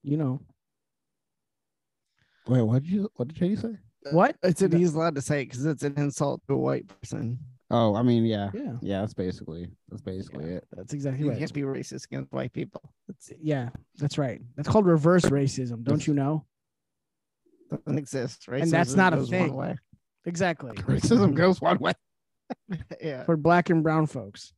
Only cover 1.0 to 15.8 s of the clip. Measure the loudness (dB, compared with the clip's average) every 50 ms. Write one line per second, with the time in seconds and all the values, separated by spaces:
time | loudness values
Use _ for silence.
1 | _ _ _ _ _ _ _ _ _ _ _ _ _ _ _ _ _ _ _ _
2 | _ _ _ _ _ _ _ _ _ 2 2 4 4 4 2 0 0 0 -2 -2
3 | -2 -4 _ -6 -8 -6 -4 -2 -2 -2 0 -2 -4 -8 -10 -12 _ _ _ _
4 | _ 2 4 6 6 4 2 _ 0 0 2 4 2 4 4 4 4 4 2 2
5 | 0 0 0 -2 -2 -2 -2 -2 -2 -4 -6 -4 -2 -2 -2 -2 -4 -4 -2 0
6 | -2 -2 0 -2 -2 -2 -2 -4 _ -2 -2 0 0 0 -2 -2 -6 -10 -20 _
7 | -12 -10 -8 -6 -6 -6 -6 -8 -10 -16 -20 _ _ _ 2 4 4 4 2 2
8 | 4 4 4 4 4 2 0 -2 -4 -6 -6 -8 -8 -8 -8 -8 -6 -4 -4 -4
9 | -4 -6 -6 -6 -6 -6 -6 -8 -12 -14 -12 -12 -12 -14 -16 _ _ -20 -20 -14
10 | -12 -10 -10 -10 -12 -12 -12 -12 -10 -8 -10 -10 -12 _ -18 -18 -14 -10 -10 -6
11 | -6 -6 -4 -2 -4 -4 -4 -4 -6 -6 -6 -6 -6 -6 -6 -8 -10 -10 -14 -16
12 | -14 _ -10 -10 -10 -8 -8 -8 -8 -6 _ -8 -10 -10 _ -18 _ -20 _ _
13 | _ -20 -20 _ -18 -20 -20 -8 -4 -4 -2 -2 -4 -8 -10 -14 -20 _ _ -6
14 | -4 -4 -2 -2 -4 -4 -4 -8 -14 -18 _ -8 -4 2 4 4 6 6 4 6
15 | 6 6 6 6 6 4 2 2 2 0 0 -2 -6 -6 -6 -6